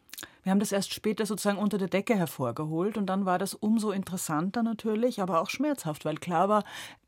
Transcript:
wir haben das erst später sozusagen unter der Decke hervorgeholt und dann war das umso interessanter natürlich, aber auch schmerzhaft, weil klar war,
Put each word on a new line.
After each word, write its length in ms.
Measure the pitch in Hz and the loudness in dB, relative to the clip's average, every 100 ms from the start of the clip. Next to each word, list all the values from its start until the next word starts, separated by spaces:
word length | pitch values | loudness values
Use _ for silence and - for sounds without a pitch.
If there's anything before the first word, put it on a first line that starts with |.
| _ - - - | _ -16 -16 -6
wir 60 | 190 | 2
haben 120 | 196 | 2
das 100 | 208 | 4
erst 220 | 196 - | 0 -2
später 320 | - 214 214 208 | -2 -2 0 -2
sozusagen 320 | 202 202 196 | 0 0 0
unter 200 | 208 202 | 0 0
der 120 | 190 | 0
Decke 260 | 185 202 208 | 0 2 2
hervorgeholt 800 | 160 - 123 120 156 160 202 214 | 0 0 -2 -2 -2 -2 -2 -2
und 100 | 190 | -2
dann 180 | 190 190 | 0 2
war 120 | 180 | 0
das 160 | 196 | 0
umso 380 | - 214 226 214 | -2 2 2 2
interessanter 720 | 196 - 185 - 151 185 240 | -2 -4 -6 -2 0 0 0
natürlich, 580 | 226 214 220 214 247 233 | 0 0 -2 2 0 0
aber 200 | 185 165 | 0 2
auch 80 | - | 0
schmerzhaft, 560 | - 294 277 156 147 151 | 0 0 0 -4 -4 -4
weil 100 | 156 | -4
klar 320 | 175 170 196 | 0 2 4
war, 160 | 214 - - - - | 4 0 -8 -14 -18